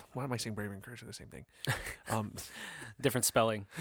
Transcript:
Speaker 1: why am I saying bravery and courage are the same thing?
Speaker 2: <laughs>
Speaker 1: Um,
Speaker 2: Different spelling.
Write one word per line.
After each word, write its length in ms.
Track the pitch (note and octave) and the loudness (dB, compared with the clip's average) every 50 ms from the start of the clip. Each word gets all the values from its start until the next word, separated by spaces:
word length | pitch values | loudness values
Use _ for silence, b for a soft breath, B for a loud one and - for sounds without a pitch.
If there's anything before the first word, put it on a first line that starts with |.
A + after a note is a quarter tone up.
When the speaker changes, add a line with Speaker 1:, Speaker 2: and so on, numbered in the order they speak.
| - - - | -14 -8 -4
Speaker 1:
why 100 | B2+ C3+ | -4 -2
am 80 | C3+ | 0
I 40 | B2 | 0
saying 180 | A2+ - A#2 G#2+ | 0 0 -2 -2
bravery 200 | G#2 G#2 G2+ G2 | -2 -2 -4 -4
and 60 | F#2+ | -6
courage 200 | - B2 B2 G#2+ | -10 -12 -12 -12
are 40 | A2+ | -12
the 60 | A2+ | -12
same 160 | - - - - | -12 -12 -12 -12
thing? 180 | - C2+ - B B B B | -12 -12 -14 B B B B
Speaker 2:
<laughs> 80 | C3 B B B B B B B - | 0 B B B B B B B 0
Speaker 1:
Um, 220 | A2 A2 G#2+ G2+ - - B B B B B B B B B B B B | 2 2 2 0 -4 -8 B B B B B B B B B B B B
Speaker 2:
Different 240 | B2+ C3 - B2 - | 2 4 4 4 4
spelling. 420 | - - B2 A2+ A2+ A2 G#2 G2+ B B E3 | 6 6 6 6 6 4 0 -4 B B -2